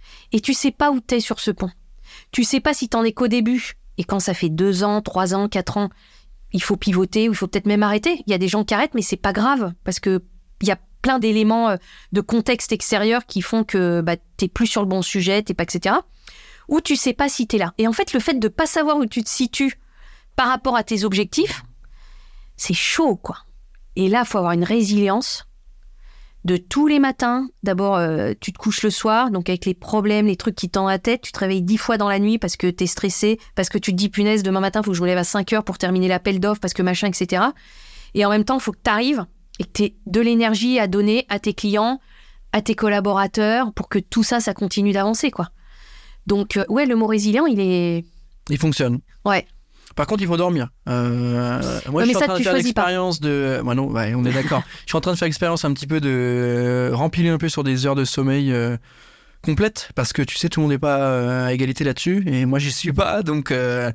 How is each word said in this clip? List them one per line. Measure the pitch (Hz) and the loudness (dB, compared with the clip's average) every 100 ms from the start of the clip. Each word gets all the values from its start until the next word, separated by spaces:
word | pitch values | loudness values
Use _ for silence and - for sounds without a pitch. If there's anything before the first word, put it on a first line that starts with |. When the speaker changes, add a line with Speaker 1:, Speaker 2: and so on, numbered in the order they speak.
| - - - | -20 -20 -4
Speaker 1:
et | 220 | -2
tu | 214 | 0
sais | 262 277 | 0 0
pas | - 294 | 2 2
où | 269 | 2
t'es | - 247 | 0 -2
sur | 220 - | 0 -2
ce | - | -4
pont. | 185 190 - - - - - - | -2 -6 -8 -18 -20 -20 -20 -6
Tu | - | -2
sais | 233 269 | 0 2
pas | 302 | 0
si | 294 240 | -2 0
t'en | 233 | 0
es | 226 | 0
qu'au | 220 247 | 0 0
début, | 240 226 247 - - - - | 2 2 0 -2 -12 -12 -8
et | |
quand | 175 196 | -4 -2
ça | 180 | -2
fait | 175 170 | -2 -2
deux | 160 190 185 | 2 2 2
ans, | 208 208 | 2 0
trois | 208 185 185 | -2 -2 0
ans, | 190 202 | 0 0
quatre | 202 180 - | -2 -4 -4
ans, | 202 - _ - - - - | -4 -6 _ -20 -20 -20 -8
il | 180 | -6
faut | - 196 | -2 -2
pivoter, | - 180 185 214 226 | 0 2 2 2 0
ou | |
il | 202 | 0
faut | 190 | -2
peut-être | 202 208 | -2 0
même | 208 | 2
arrêter. | 208 208 262 349 - | 2 2 0 -2 0
Il | |
y | |
a | 190 | 0
des | 185 | 0
gens | 202 | 0
qui | 208 | 0
arrêtent, | 214 302 | 0 0
mais | 247 | -2
c'est | 196 202 | -2 -2
pas | 196 | -2
grave, | 196 220 277 202 175 | 0 2 2 -2 -6
parce | - 180 | -6 -4
que | - 185 - - - - | 0 0 -2 -14 -20 -4
il | 190 | -2
y | |
a | 190 - - | -2 -4 -6
plein | 254 262 | 0 2
d'éléments, | 220 214 214 226 233 | 2 2 4 2 2
euh, | 185 - - - | 0 -6 -20 -4
de | 190 | -4
contexte | 202 233 220 247 - | 0 0 2 -2 0
extérieur | 214 - 214 208 240 - | -4 0 0 2 0 -2
qui | - | -6
font | 175 226 | -2 -2
que, | 214 190 180 170 | 0 0 2 2
bah, | 170 170 - - | 0 -2 -6 -4
t'es | 180 | -4
plus | - 226 | 0 0
sur | - | 0
le | 202 | 0
bon | 190 | 0
sujet, | 180 202 180 202 | -2 -2 0 0
t'es | 214 | 0
pas, | 185 | -4
et | 175 | -4
cetera. | 175 190 247 - - - - - - - | -2 0 0 -2 -12 -20 -20 -20 -20 -2
Ou | 294 | -2
tu | - 285 | 0 0
sais | - | 0
pas | 233 277 | 0 -2
si | - 233 | 0 0
t'es | 214 | 0
là. | 175 - | 0 0
Et | 226 | 0
en | |
fait, | 226 392 | 2 0
le | 262 | 0
fait | 220 277 | 0 0
de | 214 | 0
pas | - 320 | 0 0
savoir | - 302 302 | 0 2 2
où | 277 | 0
tu | - | -2
te | 220 | -4
situes | - 247 - 269 - - - - - - | -2 -2 0 -2 -2 -12 -20 -20 -20 -8
par | - 254 | -2 0
rapport | 254 262 240 | 0 0 0
à | |
tes | 214 220 | 0 0
objectifs, | 202 190 208 - 392 - - - - - - - - - - - | 0 0 0 0 0 -2 -12 -20 -20 -20 -20 -20 -20 -20 -20 -10
c'est | - | -4
chaud, | 175 - - 320 196 | -2 0 2 2 2
quoi. | - - - - - - - | -4 -12 -16 -20 -20 -20 -12
Et | - 185 | -2 2
là, | 220 | 2
faut | 240 208 | 2 0
avoir | 175 | 0
une | 170 | 2
résilience | 175 226 208 208 202 202 269 - - - - - - - - - - - | 2 2 2 2 2 2 -2 -8 -12 -20 -20 -20 -20 -20 -20 -20 -20 -8
de | 180 180 | -2 -2
tous | 180 - 302 | 0 2 4
les | 294 | 4
matins. | 277 262 247 247 262 - | 2 2 0 0 -4 -6
D'abord, | 196 185 202 190 | -4 0 2 2
euh, | 170 156 101 202 | 0 0 -2 -4
tu | - | -8
te | - | -6
couches | - 208 | -4 0
le | 214 | -2
soir, | 196 226 220 254 | 0 2 2 2
donc | 196 175 | 0 -2
avec | 185 | -2
les | 190 | -2
problèmes, | 180 - 214 208 208 208 | -4 -2 0 2 2 2
les | 185 | 0
trucs | - - | -2 -4
qui | 180 | -4
tendent | 196 190 | -2 0
la | 190 | 0
tête, | 208 240 | 0 -2
tu | - | -4
te | - | -6
réveilles | 190 190 | -2 0
dix | 180 214 | 0 0
fois | - 226 | 0 0
dans | 202 | 2
la | 196 | 2
nuit | 202 226 | 2 0
parce | 185 - | -2 -2
que | 180 | -2
t'es | 175 180 | 0 -4
stressé, | - 202 180 208 220 - | -2 -4 0 0 0 -4
parce | - 185 | -4 -2
que | 214 | -2
tu | 202 | -2
te | 185 | 0
dis, « | 202 | 0
Punaise, | 202 208 214 | 0 2 2
demain | 190 190 | 2 0
matin, | 190 214 | 0 0
faut | 208 | 0
que | 180 | 0
je | |
me | 180 | 2
lève | 180 | 0
à | |
cinq | 175 214 190 | 0 -2 0
heures | 214 | -2
pour | 208 185 | -2 -4
terminer | 180 185 185 | 0 2 2
l'appel | 180 202 190 | 0 0 0
d'offres | 202 208 | 0 0
parce | 185 | -2
que | - | -2
machin, | 185 180 208 | 0 0 -2
et | |
cetera. » | 180 180 185 226 294 - - - - - | -2 -2 0 0 -2 -12 -20 -20 -20 -6
Et | - | 0
en | 208 | 2
même | 214 | 4
temps, | 208 269 | 2 0
faut | 233 | -2
que | - | -4
t'arrives | - 214 247 285 180 - - - | 0 0 2 0 -4 -12 -20 -10
et | |
que | - | -6
t'aies | - 208 - - | 0 -2 -2 -2
de | 185 | 2
l'énergie | 233 233 226 220 233 254 | 4 4 2 2 2 2
à | 208 | 2
donner | 196 208 220 254 | 2 2 2 0
à | 196 | -2
tes | 208 | -2
clients, | 196 208 208 220 262 - - - - - | -2 0 2 0 -2 -8 -20 -20 -20 -4
à | 233 | -2
tes | 214 | 0
collaborateurs, | 220 220 202 202 196 196 214 214 233 247 | 0 2 2 2 0 0 0 2 2 0
pour | - 180 | -4 -4
que | 202 | -2
tout | 180 - | 0 0
ça, | 220 240 | 2 0
ça | 226 | 0
continue | 190 196 - 202 | -2 -2 0 2
d'avancer, | 196 196 226 294 | 2 0 0 -2
quoi. | - 170 - - - - - - - - | -2 -6 -10 -20 -20 -20 -20 -20 -14 -2
Donc, | 202 202 - | 0 0 -2
euh, | 190 | 0
ouais, | 214 285 | 0 2
le | 233 | 2
mot | 220 | 2
résilient, | 220 208 214 320 | 2 2 2 2
il | 214 | 2
est | 190 180 175 170 170 - - - - | 2 2 0 -2 -6 -16 -20 -20 -6
Speaker 2:
Il | 147 | 0
fonctionne. | 156 143 131 120 - - | 0 2 0 -2 -6 -6
Speaker 1:
Ouais. | 208 196 - - _ _ - | 0 0 -2 -12 _ _ -12
Speaker 2:
Par | - 147 | -6 -2
contre, | 214 | 0
il | 190 | 0
faut | 170 | 0
dormir. | 180 170 127 - - | 0 0 -4 -8 -4
Euh, | 123 120 120 120 120 123 123 127 120 123 | -2 0 0 0 0 -2 -2 -4 -6 -4
moi, | 147 | 0
Speaker 1:
Ouais, | |
Speaker 2:
je | 233 | 2
Speaker 1:
mais | |
Speaker 2:
suis | 233 | 4
en | |
Speaker 1:
ça, | 277 | 2
Speaker 2:
train | |
de | 185 | 2
Speaker 1:
tu | |
Speaker 2:
faire | 277 | 2
Speaker 1:
choisis | 269 240 | 2 0
pas. | 226 | 0
Speaker 2:
l'expérience | 180 185 185 165 | 0 0 -2 -2
de... | 147 143 135 131 | -2 0 0 -2
Moi | 123 | -2
non, | 123 135 | -2 -2
ouais, | 117 107 | -2 -2
on | 120 | 0
est | 123 | 0
d'accord. | 127 139 156 - | 0 0 -2 -4
Speaker 1:
<laughs> | - | -10
Speaker 2:
Je | - | -6
suis | 160 | -2
en | |
train | 180 | -2
de | 175 | -2
faire | 170 | -2
l'expérience | 151 175 170 | 0 -2 0
un | 151 | -2
petit | 139 143 | -4 -2
peu | 156 | -2
de, | 143 | 0
euh, | 127 123 123 123 120 123 123 123 | 0 0 0 0 0 0 0 0
rempiler | 120 156 170 170 | 0 0 2 2
un | 160 | 2
peu | 160 | 0
sur | 156 | -2
des | 139 131 135 | -2 0 0
heures | |
de | 139 | 0
sommeil... | 131 - 135 139 139 | 0 0 0 2 2
Euh, | 123 117 117 - - - - _ - | 0 0 -4 -8 -20 -20 -20 _ -8
complètes, | - 156 214 214 - | -2 0 0 -2 -8
parce | - 127 | -6 -4
que | - | -2
tu | 139 - | -2 -2
sais, | 170 | -2
tout | 165 | 0
le | |
monde | 151 | 0
n'est | 139 | 0
pas, | 147 139 | 0 0
euh, | 139 127 123 127 127 | 2 0 0 0 0
à | |
égalité | 127 131 131 | 0 -2 0
là-dessus, | 147 123 - 190 185 | -2 -2 0 0 0
et | 131 | 0
moi, | 127 135 | 2 0
j'y | 143 | -2
suis | 127 180 | -4 -2
pas, | 139 185 170 | 0 0 0
donc, | 170 151 139 | -2 -2 -2
euh, | 131 123 123 123 | -2 0 -2 -4